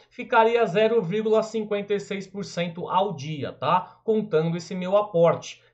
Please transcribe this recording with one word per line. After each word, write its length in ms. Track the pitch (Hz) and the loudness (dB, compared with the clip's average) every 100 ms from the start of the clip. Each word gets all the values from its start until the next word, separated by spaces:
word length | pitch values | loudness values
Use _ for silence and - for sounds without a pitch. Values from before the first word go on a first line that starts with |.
| _ | _
ficaria 560 | - 233 233 226 233 214 | -14 0 4 6 4 2
zero 340 | 180 220 233 | 4 2 2
vírgula 420 | 170 214 220 214 | 0 -2 2 2
cinquenta 520 | 214 226 208 208 202 | 2 -2 -4 -4 -2
e 60 | 202 | -4
seis 260 | - 202 185 | -4 -10 -10
por 180 | 196 | -12
cento 420 | 180 - 175 170 156 | -10 -6 -6 -6 -2
ao 280 | 180 202 | 0 0
dia, 360 | 143 147 151 107 | -2 -8 -8 -8
tá? 480 | - 139 180 - - | -6 0 0 -2 -10
Contando 540 | - 220 190 156 165 170 | -2 -2 0 0 0 -4
esse 160 | - | -6
meu 200 | 185 180 | -8 0
aporte. 680 | 202 208 170 165 - - - _ | 0 2 4 4 2 -4 -18 _